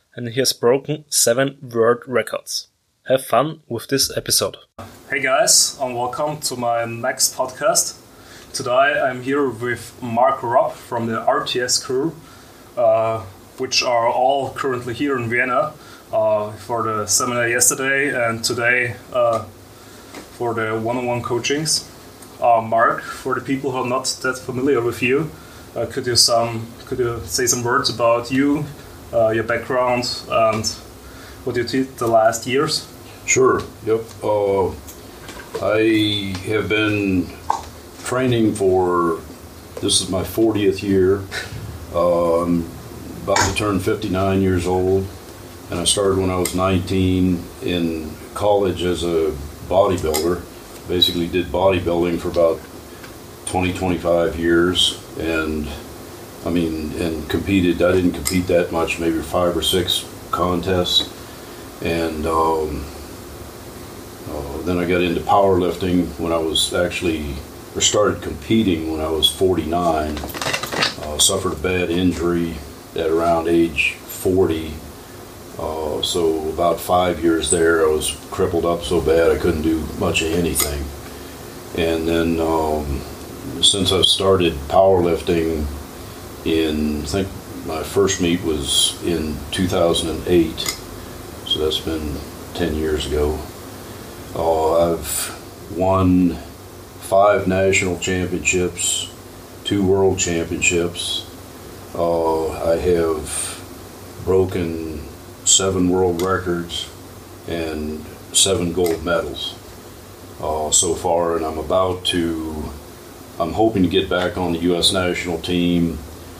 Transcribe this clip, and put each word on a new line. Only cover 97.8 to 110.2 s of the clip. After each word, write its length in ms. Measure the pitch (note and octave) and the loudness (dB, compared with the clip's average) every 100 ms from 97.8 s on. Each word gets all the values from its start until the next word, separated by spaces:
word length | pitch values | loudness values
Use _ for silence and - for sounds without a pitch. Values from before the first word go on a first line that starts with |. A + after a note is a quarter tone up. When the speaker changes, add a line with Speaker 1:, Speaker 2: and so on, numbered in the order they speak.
| F#2+ E2+ | 2 -2
Speaker 2:
championships, 1120 | F#2 F#2 F2 F2 - F#2 F2 - - - - - - - - - | 0 0 0 -2 0 2 0 0 -2 -2 -6 -12 -18 -18 -18 -10
two 220 | - G2+ F#2 | -2 2 4
world 320 | G2 F#2+ F2+ | 6 4 2
championships. 1120 | F2 E2+ D#2+ F2+ - F2 F2 - - - - - - - - - - | 0 0 -2 0 2 2 0 -2 -4 -4 -6 -14 -18 -18 -16 -16 -8
Uh, 800 | - E2+ E2 E2 D#2+ D#2+ - E2 | -2 2 2 2 2 0 -2 0
I 60 | E2 | 2
have 1500 | F2 E2+ E2 D#2 - - - - - - - - - - | 4 4 2 0 -4 -6 -6 -8 -14 -16 -18 -18 -16 -6
broken 800 | F2+ F#2+ F#2 F#2 E2 E2 D#2+ D#2 D2 - - - - | 2 4 4 0 -2 -4 -6 -8 -12 -16 -18 -4 4
seven 440 | - F#2+ F#2 F2+ | 4 4 4 4
world 320 | F#2 F#2 E2+ | 4 4 2
records 680 | F#2 F#2 F2+ F2 E2+ - - - - - - - - | 0 0 0 -2 -4 -8 -10 -14 -18 -18 -18 -14 -8
and 580 | E2+ D#2+ D#2 D#2 D#2 - - - | -6 -4 -6 -6 -8 -12 -16 -2
seven 380 | - G2 F2 F2 | 2 2 2 0
gold 320 | F2+ F2 D#2+ | 2 2 2
medals, 520 | E2+ E2 - - - - - - - - - - | 0 0 -2 -6 -10 -10 -16 -18 -18 -18 -20 -18